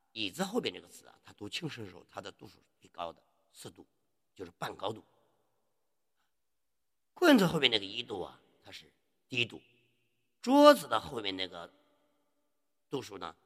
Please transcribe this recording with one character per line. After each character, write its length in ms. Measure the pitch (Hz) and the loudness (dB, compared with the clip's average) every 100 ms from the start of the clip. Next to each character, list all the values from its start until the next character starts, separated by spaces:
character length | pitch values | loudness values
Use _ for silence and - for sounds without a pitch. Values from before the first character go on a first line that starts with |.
| _ | _
椅 180 | 110 98 | -8 -8
子 140 | - | -6
后 160 | 190 226 | -4 -4
边 120 | 127 | -4
这 60 | 87 | -8
个 80 | 82 | -18
子 200 | - 60 | -20 -20
啊， 120 | - | -20
它 80 | - | -20
读 160 | - 101 | -16 -12
轻 180 | - 156 | -10 -10
声 160 | 120 | -12
的 60 | 101 | -14
时 80 | 87 | -18
候， 80 | - | -16
它 100 | 101 | -14
的 100 | 98 | -14
度 160 | - 113 | -16 -20
数 120 | - | -20
是 80 | _ _ | _ _
最 120 | 92 | -20
高 200 | - 85 | -10 -10
的， 120 | 78 _ _ _ | -10 _ _ _
四 160 | - - | -20 -18
度， 160 | 90 78 _ _ _ _ | -20 -20 _ _ _ _
就 100 | - | -16
是 60 | 87 - | -16 -10
半 180 | - - | -10 -6
高 160 | 98 | -6
度。 100 | 107 - _ _ _ _ _ _ _ _ _ _ _ _ _ _ _ _ _ _ _ _ | -6 -14 _ _ _ _ _ _ _ _ _ _ _ _ _ _ _ _ _ _ _ _
棍 240 | - 349 254 | 4 8 8
子 80 | 180 | 6
后 120 | 160 | 4
边 140 | 127 | 2
那 60 | 110 | 2
个 80 | 98 | -2
一 160 | 113 | -10
度 180 | 120 98 | -8 -8
啊， 180 | 76 - _ _ | -10 -14 _ _
它 80 | 98 | -20
是 220 | - - _ _ _ _ | -20 -20 _ _ _ _
低 160 | 123 113 | -4 -4
度。 160 | - - _ _ _ _ _ _ _ | -6 -20 _ _ _ _ _ _ _
桌 320 | 240 277 294 | 4 8 10
子 120 | 233 139 | 8 2
的 140 | 110 | -2
后 220 | - 117 | -2 -6
面 120 | 98 | -4
那 140 | 95 92 | -4 -6
个 240 | 87 85 - _ _ _ _ _ _ _ _ _ _ _ | -8 -16 -20 _ _ _ _ _ _ _ _ _ _ _
度 100 | 139 | -10
数 160 | 113 98 | -10 -12
呢， 180 | 85 - | -14 -14